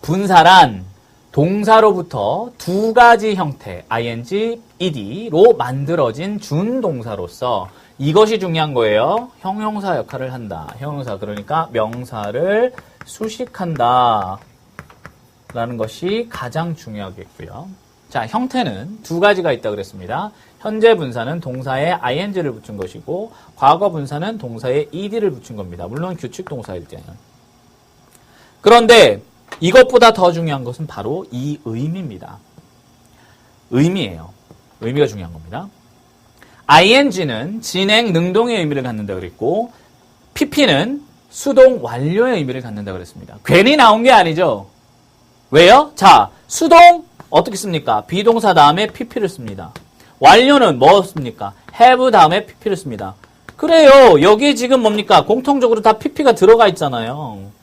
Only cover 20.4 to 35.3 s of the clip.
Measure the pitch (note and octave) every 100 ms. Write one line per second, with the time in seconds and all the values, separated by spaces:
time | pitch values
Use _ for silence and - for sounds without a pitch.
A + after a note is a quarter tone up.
20.4 | _ _ G#3+ A3 A3+ G#3+ C#3 A#2+ A#2 E3+
21.4 | C3+ B2+ C3 C3 D#3 F3+ B2 C#3 G3+ F#3+
22.4 | D3+ A2+ - G2+ F#2 - - F3 A3+ _
23.4 | _ _ C3+ E3 G3+ E3 C#3 D3 F#3+ A3+
24.4 | B2 A2+ B2+ C#3 D3 E3 G3+ A3+ G3+ B2+
25.4 | - A2 F#2 F2 F2 C3 F3+ E3+ B2 -
26.4 | F#3 C3+ A2 F#2 E2 - - F2+ _ _
27.4 | _ _ _ _ _ _ _ _ _ _
28.4 | _ _ G#3 A#3 A3+ A#3 C#3+ G2+ _ _
29.4 | _ - E3 A#3+ B3+ B3 A#3 A3 F3+ E3
30.4 | E3 C#3 B2 B2 D#3 - G#2 D#3+ F#3+ B2
31.4 | C#3+ D3 A#2 A2+ D3 F#3 E3 F#2 - -
32.4 | _ _ _ _ _ _ _ _ _ _
33.4 | _ _ _ B2 D#3+ F#3+ A2+ E2 E2+ _
34.4 | _ _ _ _ A2+ C#3 C3+ G#2 E2+